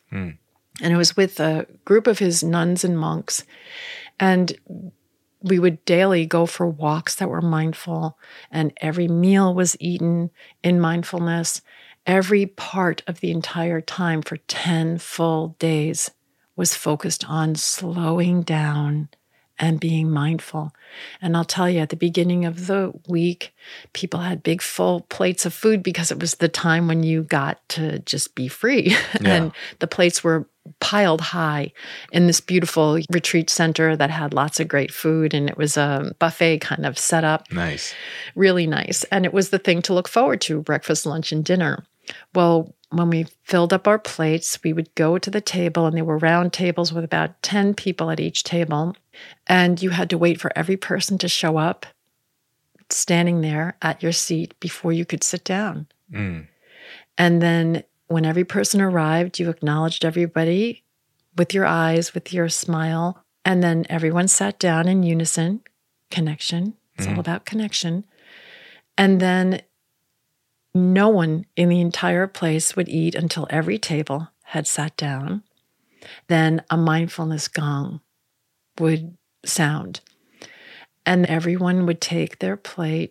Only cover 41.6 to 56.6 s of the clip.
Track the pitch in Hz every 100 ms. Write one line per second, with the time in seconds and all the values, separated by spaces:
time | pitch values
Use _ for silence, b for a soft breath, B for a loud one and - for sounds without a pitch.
41.6 | 156 - - _ B B B 180 170 165
42.6 | 165 - - 170 170 165 160 _ - 180
43.6 | 175 185 208 214 - - 160 165 - -
44.6 | 165 160 160 - 160 180 - 208 - 180
45.6 | 170 165 160 165 160 156 160 170 180 -
46.6 | 180 170 165 165 165 160 156 - - 202
47.6 | 202 208 196 180 165 156 165 - - 170
48.6 | 160 147 165 - _ B B B - 185
49.6 | 175 175 185 170 175 170 175 170 - -
50.6 | 165 190 - - - 190 175 - 165 156
51.6 | 165 - - _ _ _ _ _ _ _
52.6 | _ _ - - - 175 175 170 156 151
53.6 | 170 - 160 - 165 165 - 160 170 -
54.6 | 170 - 170 165 175 160 - 180 - 190
55.6 | 214 156 151 _ _ 107 98 82 76 B